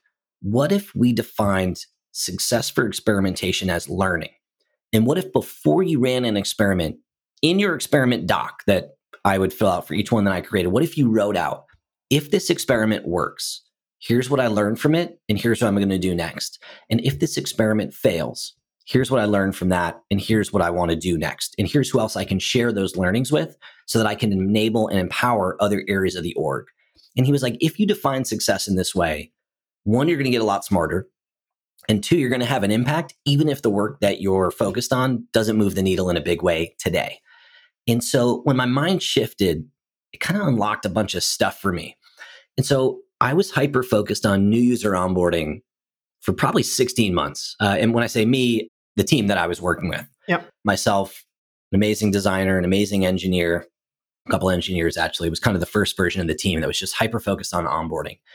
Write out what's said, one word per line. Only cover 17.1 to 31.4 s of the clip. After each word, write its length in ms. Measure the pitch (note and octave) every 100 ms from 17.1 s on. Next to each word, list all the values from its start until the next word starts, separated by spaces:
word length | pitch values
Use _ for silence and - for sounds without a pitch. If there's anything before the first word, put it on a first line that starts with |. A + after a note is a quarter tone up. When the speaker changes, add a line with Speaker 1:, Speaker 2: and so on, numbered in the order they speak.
| C#3
Speaker 1:
this 160 | E3 -
experiment 580 | - - A2 G#2+ G2
fails, 600 | - - E2+ C2 - - - _ _
here's 280 | - B2+ B2+
what 80 | B2+
I 60 | G#2
learned 280 | G2+ G2
from 140 | F#2 F#2
that, 340 | F2+ E2+ - -
and 100 | G2
here's 320 | F#2+ A2 G2
what 80 | G2+
I 100 | E2+
wanna 260 | F2 E2+ E2
do 200 | F2+ E2
next. 380 | D#2 - - -
And 120 | F#2
here's 200 | D3 C3
who 120 | B2+
else 160 | A2 G2+
I 80 |
can 160 | F#2+ F#2+
share 320 | - B2 A#2
those 240 | G2+ F#2+ F#2
learnings 340 | F2+ A2 C3+
with 260 | D3+ D#3+ - - - -
so 120 | A#2
that 100 | G#2+
I 80 | G#2+
can 160 | A2
enable 560 | F#2+ F#2+ G#2+ A2 A2+ G#2+
and 100 | G2
empower 580 | F2 - B2 A2+ F#2 -
other 220 | G#2 G2+ -
areas 280 | G2 F#2+ F2
of 80 |
the 100 | E2+
org.'" 320 | - D#2 B1+ - _ _ _ _ B2
And 100 | C3
he 60 |
was 100 | C#3+
like, 140 | B2 -
"If 180 | D#3+ -
you 80 | G#3
define 380 | - C#3 C3+
success 420 | B2+ A2+ - F#2+ -
in 80 |
this 180 | F#2 F2+
way, 400 | F#2+ E2+ D2+ - _ _ _ _ _
one, 240 | G#2 A#2 D#3
you're 100 | D#3
gonna 120 | C3
get 120 | B2
a 20 |
lot 200 | G#2+ G2
smarter. 440 | - F#2+ D#2 F2 - _ _ _